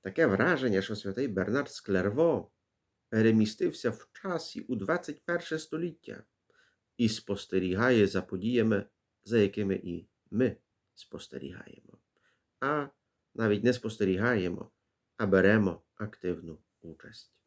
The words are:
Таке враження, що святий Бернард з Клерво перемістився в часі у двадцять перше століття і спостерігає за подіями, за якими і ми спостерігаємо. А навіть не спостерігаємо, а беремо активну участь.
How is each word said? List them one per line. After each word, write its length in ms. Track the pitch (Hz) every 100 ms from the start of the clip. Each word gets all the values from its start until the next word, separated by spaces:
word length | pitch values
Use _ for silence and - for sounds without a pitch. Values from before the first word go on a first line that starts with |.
Таке 260 | 190 190 151
враження, 540 | 98 143 156 127 95
що 140 | 95 104
святий 320 | 101 98 135
Бернард 440 | 95 95 127 131
з 100 | -
Клерво 680 | - 95 95 117 170 123 - _ _ _ _ _ _
перемістився 800 | 110 110 110 107 - 117 - 120
в 200 | 113 -
часі 500 | - 190 170 - -
у 140 | - 120
двадцять 500 | 98 170 175 147 -
перше 340 | 170 - 156
століття 640 | - 156 170 160 - - _ _ _ _ _ _ _ -
і 120 | 117
спостерігає 1000 | - - 98 - 95 92 95 123 120 98
за 140 | 95
подіями, 640 | - 92 107 123 110 101 - _ _ _
за 140 | 98 117
якими 380 | 101 104 98 95
і 320 | 90 85 - _ _
ми 260 | 104 127 127 _ _ _
спостерігаємо. 1040 | _ - 76 - 67 69 - - - _ - _ _ _ _ _ _
А 280 | 135 151 139 _ _ _ _
навіть 300 | - 113 104
не 100 | 117
спостерігаємо, 960 | 117 117 110 98 92 117 113 90 90 - _ _ _ _ _
а 80 | 104
беремо 560 | 95 95 110 98 82 _ _
активну 640 | 107 - 90 85 82 80 _ _
участь. 520 | 85 78 - 117 - _